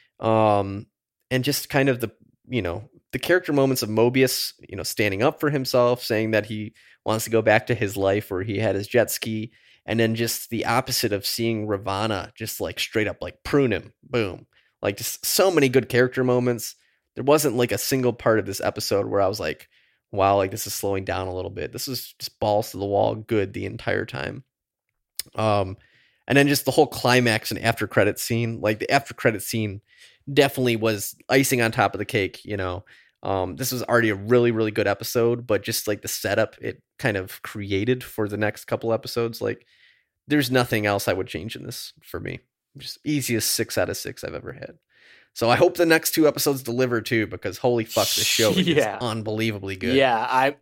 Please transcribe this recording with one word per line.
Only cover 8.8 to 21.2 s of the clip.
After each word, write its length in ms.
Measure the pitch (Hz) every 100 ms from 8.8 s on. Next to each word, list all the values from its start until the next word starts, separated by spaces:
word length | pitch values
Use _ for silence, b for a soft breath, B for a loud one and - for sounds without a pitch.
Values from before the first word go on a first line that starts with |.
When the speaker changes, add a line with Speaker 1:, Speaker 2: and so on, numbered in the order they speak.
| 101
Speaker 1:
jet 240 | 120 104
ski, 400 | - 117 110 113 b b b -
and 140 | 113
then 160 | 113 113
just 340 | 117 - -
the 160 | 113 -
opposite 460 | 117 127 120 110
of 140 | 98 -
seeing 420 | - 117 110 107
Ravana 640 | 98 101 98 110 98 - -
just, 260 | 110 -
like, 180 | 87 -
straight 280 | - 113 101
up, 100 | 85
like, 220 | 85 -
prune 300 | - 143 131
him. 180 | 92 - _
Boom. 420 | - 123 98 - - _ _ _
Like, 160 | 101 101
just 280 | 117 - -
so 240 | - 190
many 200 | 165 135
good 180 | 131 107
character 360 | 120 127 131 123
moments. 500 | 123 123 117 - - _ _ _ -
There 80 |
wasn't, 320 | 131 151 143 117
like, 160 | 123
a 60 | -
single 340 | - 135 123
part 280 | 110 120 110
of 60 | 98
this 140 | 98
episode 460 | 104 107 - 101 107
where 160 | 101
I 60 | 95
was 120 | 104
like, 300 | 80 76 - _ _ _ _
"Wow, 240 | 101 98 101
like, 160 | 98
this 160 | 107 104
is 60 |
slowing 320 | - 98 98 95
down 220 | 92